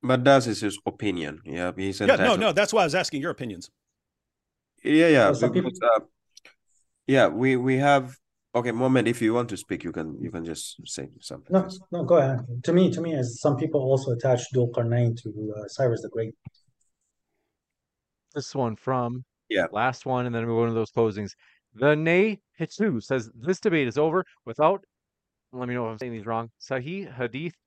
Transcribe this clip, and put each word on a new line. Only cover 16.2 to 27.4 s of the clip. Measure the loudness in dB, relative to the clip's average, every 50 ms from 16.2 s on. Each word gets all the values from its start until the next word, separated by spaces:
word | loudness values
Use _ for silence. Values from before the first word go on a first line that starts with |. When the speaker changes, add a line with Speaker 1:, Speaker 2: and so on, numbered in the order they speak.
| -6 -6 -8 _ _ -20 _ _ _ _ _ _ _ _ _ _ _ _ _ _ _ _ _ _ _ _ _ _ _ _ _ _ _ _ _ _ _ _ _ _ _ _ _
Speaker 4:
This | -12 -10 -8 -4
one | -4 -4 -4 -4
from | -6 _ -4 -2 -2 -2 -4 -6 -8 -14 _ _ _ _ _
Speaker 1:
Yeah. | 0 0 0 0
Speaker 4:
last | 0 0 0 0 0 -4 -6
one, | -4 -2 -2 -2
and | -2 -4
then | -4 -2 0
we'll | 0 2
go | 2
into | 2 0
those | -2 -2 -2
closings. | _ 2 2 2 0 -4 -8 -8 -10 _ _ _ _ _ _ _ _
The | 0 2 2 2
Nay | 2 2 2 4 4 2 2 0 -6 _ _ _ _
Hitsu | -10 -10 -4 -2 -2 0 0 -2 -2
says, | -2 -4 -4 -4 -6 _
"This | -10 -4 -4 -4 0
debate | 0 0 2 2 0 0
is | 0 0
over | 0 2 2 -2 -4 _ _ _ _
without," | -14 -4 2 2 2 2 0 _ _ _ _ _ _ _ _ _ _ _ _ _ _
let | -12 -10 -6 -6
me | -4
know | -4 -4
if | -6
I'm | -6 -8
saying | -10 -10 -10
these | -10 -6
wrong, | -6 -4 -4 -6 -8 _ _
"Sahih | -10 -6 -6 -6 -4 -6 -10 -10 -10 -12 -8
Hadith. | -6 -6 -6 -4 -6